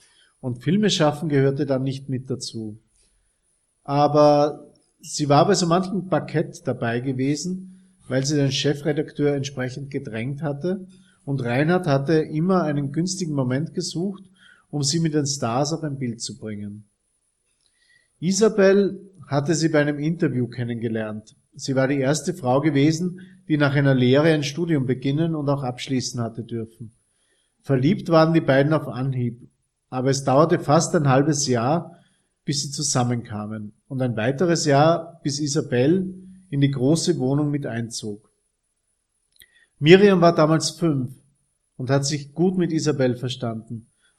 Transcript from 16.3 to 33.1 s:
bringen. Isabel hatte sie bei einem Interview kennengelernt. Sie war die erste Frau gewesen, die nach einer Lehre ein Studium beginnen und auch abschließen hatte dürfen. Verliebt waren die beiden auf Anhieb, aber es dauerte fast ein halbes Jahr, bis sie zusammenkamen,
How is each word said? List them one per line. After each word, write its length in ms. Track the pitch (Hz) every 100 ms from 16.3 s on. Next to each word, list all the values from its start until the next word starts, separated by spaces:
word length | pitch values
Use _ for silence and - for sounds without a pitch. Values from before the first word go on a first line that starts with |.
| 107
bringen. 520 | 110 104 104 104 - _ _ _ _ _ _ _ _ _ _ _ _ -
Isabel 800 | 160 196 220 214 190 196 185 - - - -
hatte 280 | 139 143 156
sie 140 | 160
bei 120 | 151
einem 180 | 147 147
Interview 480 | 156 165 156 123 120
kennengelernt. 880 | - 120 117 113 110 107 107 - _ _
Sie 220 | - - 131
war 120 | 131
die 120 | 143
erste 340 | 127 156 185
Frau 280 | 175 127 135
gewesen, 580 | 156 139 151 160 180 - - - -
die 100 | 151
nach 180 | 143 143
einer 180 | 139
Lehre 360 | 131 123 135 165
ein 140 | 156
Studium 420 | 139 165 170 151 123
beginnen 500 | 127 139 143 165 156
und 140 | 143
auch 140 | 143
abschließen 580 | 131 123 - 131 120 123
hatte 220 | 113 120
dürfen. 500 | 120 117 113 - 110 _ _ _ _ _ _ _
Verliebt 480 | - 139 139 - -
waren 240 | 160 160
die 80 | 165
beiden 320 | 160 135 143
auf 140 | 151 147
Anhieb, 600 | 113 135 127 120 113 - _ _ _ _
aber 200 | 131 131
es 140 | 135
dauerte 360 | 135 135 165 175
fast 360 | - 156 - 175
ein 140 | 143
halbes 380 | 131 147 - 127
Jahr, 500 | 117 123 170 - - _ _ _ _ -
bis 160 | 139
sie 100 | 143
zusammenkamen, 1040 | 156 139 131 120